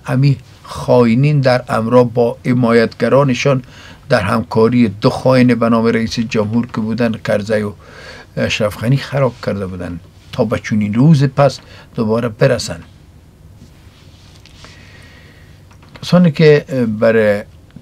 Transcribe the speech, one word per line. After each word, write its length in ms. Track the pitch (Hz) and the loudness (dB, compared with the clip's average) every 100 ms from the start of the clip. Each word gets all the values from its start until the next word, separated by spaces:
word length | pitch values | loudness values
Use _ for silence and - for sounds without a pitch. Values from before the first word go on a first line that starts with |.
| - | -4
امی 300 | 131 139 135 - - | 0 0 0 -6 -20
خائنین 760 | - - - 123 117 117 143 147 | -16 -8 0 2 4 2 2 2
در 240 | 131 123 127 | 2 0 -2
امرا 360 | 113 113 123 | -4 2 2
با 320 | 120 120 117 - 127 | 2 0 -2 -2 -2
حمایتگرانشان 1160 | 123 117 117 110 - 117 131 139 123 143 131 - - - - - | 0 2 2 2 -2 0 2 2 0 -2 -2 -4 -20 -20 -14 -2
در 120 | 123 | -2
همکاری 680 | 98 113 - 110 113 123 113 | 0 -2 -2 0 2 2 0
دو 220 | 101 131 | 0 -2
خائن 360 | - 131 131 123 | 0 0 4 4
به 220 | 117 117 | 2 0
نام 180 | 117 117 | 0 0
رئیس 320 | 113 113 120 | 0 -2 -6
جمهور 480 | 110 113 104 117 120 | -4 -4 -2 -2 -4
که 140 | - | -6
بودن، 320 | 110 113 120 110 | -6 -4 -4 -4
کرزی 380 | - 104 101 110 | -4 -4 -2 -4
و 100 | 104 - - - - - - - | -4 -10 -20 -20 -20 -20 -14 -6
اشرف 400 | 113 - 104 - | -4 -2 -4 -4
غنی، 200 | 113 139 | -2 -2
خراب 380 | - 139 127 - - | -2 -2 -2 -4 -8
کرده 200 | 101 92 | -6 -8
بودن 340 | 92 90 87 - - - | -10 -12 -12 -16 -20 -12
تا 120 | - | -4
به 140 | 110 107 | -4 -4
چنین 360 | - 107 104 | -4 -4 -2
روز 300 | 110 151 143 | 2 4 4
پس 340 | 139 - 143 - - - - | 2 2 0 0 -18 -20 -14
دوباره 340 | - 107 113 120 | -6 -2 -2 -4
برسن. 520 | 104 135 113 - 85 80 - - - - - - - - - - - - - - - - - - - - - - - - - - - - - - - | 0 0 0 -6 -12 -16 -20 -20 -20 -20 -20 -20 -20 -20 -20 -20 -20 -20 -20 -20 -20 -20 -20 -20 -20 -20 -20 -20 -20 -20 -20 -20 -20 -20 -20 -20 -14
کسانی 280 | - 180 175 | 0 2 4
که 340 | 143 156 147 - 131 117 107 | 4 4 4 2 -4 -2 0
برای 420 | 117 110 107 101 - - - - | 2 2 2 0 -4 -20 -20 -20